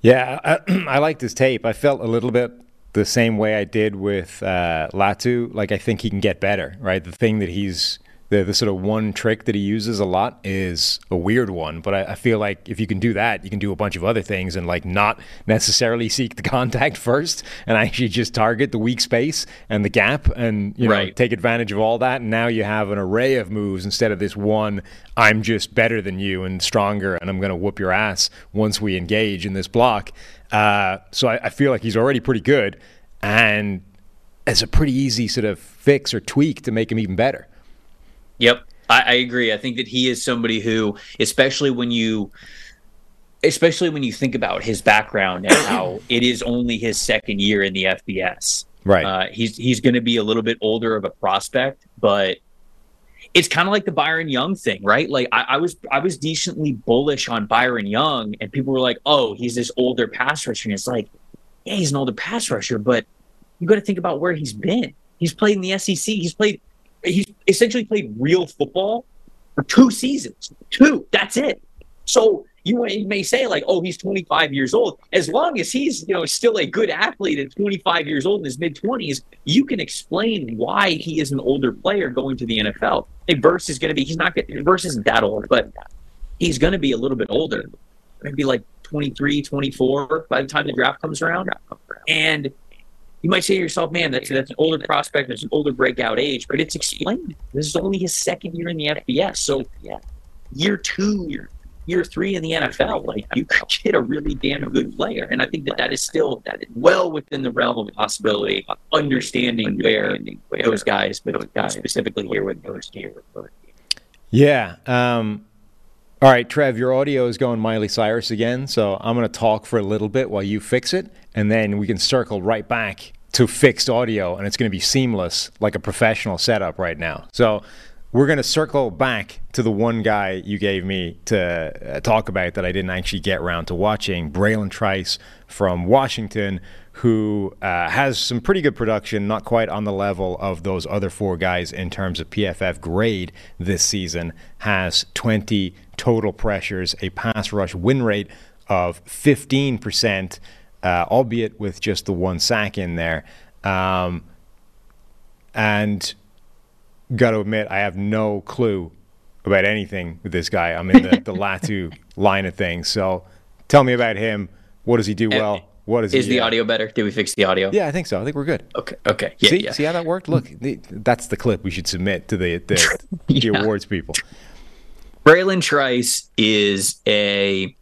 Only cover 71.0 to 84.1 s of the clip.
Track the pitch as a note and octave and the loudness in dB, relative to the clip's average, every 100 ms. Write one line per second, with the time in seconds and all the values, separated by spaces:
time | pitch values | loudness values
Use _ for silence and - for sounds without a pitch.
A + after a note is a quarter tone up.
71 | - G3+ G3+ A#3 D4 D#4 - - - - | 0 -2 0 -2 -2 -4 -12 -20 -20 -16
72 | - B3 A3 F#3+ - _ - A#3+ A#3 G3+ | 2 4 6 4 -4 _ -2 0 0 -4
73 | G3 G3+ - B3 C4 D3+ - F#3 F3+ - | -2 -4 0 0 2 0 0 0 0 -6
74 | F#3+ F#3+ F3 D3+ D#3 C#3 C3 A3 A3 - | -4 -4 0 0 0 0 2 2 2 -2
75 | _ F#3+ D3+ G#3 E4+ C4 D#3+ B3+ C#4+ B3 | _ 0 2 0 0 0 -2 0 -2 -2
76 | E3 F3+ D#3 - A#3 G#3+ D3+ G3 G#3 D#3 | -4 -2 -2 2 2 2 -2 0 0 2
77 | G#3+ - F#3+ D3 C#3 - G3+ G3 - E3+ | -2 -2 -4 -2 -4 -4 -2 0 0 -2
78 | D3 D3 E3+ G#3 D3+ B2+ E3+ C#3+ G3+ B3+ | 0 -2 0 0 -2 -6 -6 -4 -6 -4
79 | D#3+ C3 - - - F#3+ C#4 A#3+ - - | -4 -6 -8 -12 2 2 2 -2 -4 -8
80 | - E3+ A3+ G#3 B2+ A2 - - G3 D#3 | -4 -2 0 -2 -6 -4 -2 2 2 0
81 | E3 D#3 C#3 E3+ - C#3 B2+ - F#3 G3+ | -4 -4 -2 -2 0 2 0 0 -2 0
82 | D3+ B2 C3+ B2+ A#2+ A2 G#2 - - D#2+ | -2 -2 -4 -4 -2 0 0 0 0 0
83 | - - - D3+ D#3 F3 - C3 D#3 D3 | -4 -10 -2 2 4 2 -4 -4 -2 -2
84 | C#3 | -2